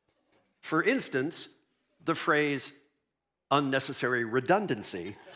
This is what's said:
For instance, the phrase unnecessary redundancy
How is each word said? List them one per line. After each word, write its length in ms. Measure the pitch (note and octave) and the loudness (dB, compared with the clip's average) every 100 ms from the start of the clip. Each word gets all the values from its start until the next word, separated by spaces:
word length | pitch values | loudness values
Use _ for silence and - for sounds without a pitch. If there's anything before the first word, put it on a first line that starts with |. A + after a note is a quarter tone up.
| _ _ _ _ _ _ | _ _ _ _ _ _
For 220 | - D#3+ | -2 2
instance, 680 | F3+ C4 - C3+ D3+ - - _ _ _ _ _ | 2 2 0 -2 -2 -6 -12 _ _ _ _ _
the 100 | E3 | -4
phrase 580 | D#3+ - D3+ D3 C3+ - - _ _ _ _ _ _ - | -2 2 2 2 -2 -6 -14 _ _ _ _ _ _ 0
unnecessary 720 | C#3+ C#3 C3+ C3+ B2+ B2 B2 | 2 2 0 0 -2 0 0
redundancy 920 | A2+ B2+ B2+ G3 F#3 A2 G2+ F#2 F2 - - | 2 0 2 2 2 -4 -4 -8 -8 -12 -18